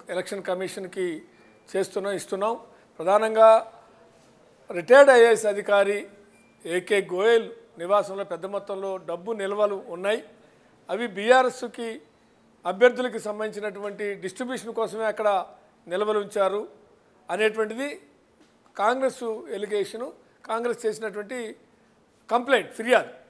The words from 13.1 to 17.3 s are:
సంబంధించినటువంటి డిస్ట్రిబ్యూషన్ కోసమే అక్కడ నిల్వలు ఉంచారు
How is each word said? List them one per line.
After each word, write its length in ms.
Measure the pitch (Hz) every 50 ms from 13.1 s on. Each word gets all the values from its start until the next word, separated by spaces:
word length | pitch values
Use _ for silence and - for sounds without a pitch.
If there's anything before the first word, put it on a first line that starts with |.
| 208 220
సంబంధించినటువంటి 960 | 160 208 208 208 214 214 185 208 202 214 190 202 202 202 202 - 208 202 202
డిస్ట్రిబ్యూషన్ 600 | 185 165 190 - - 254 240 262 214 - 226 220
కోసమే 300 | 226 226 190 180 220 220
అక్కడ 420 | 214 208 214 214 208 202 185 165 - - - _ _ _ _ _ 170
నిల్వలు 300 | 175 190 208 214 214 208
ఉంచారు 500 | 208 185 - 208 196 190 190 208 226 - - - _ _ _ _ _ _ _ _ _ -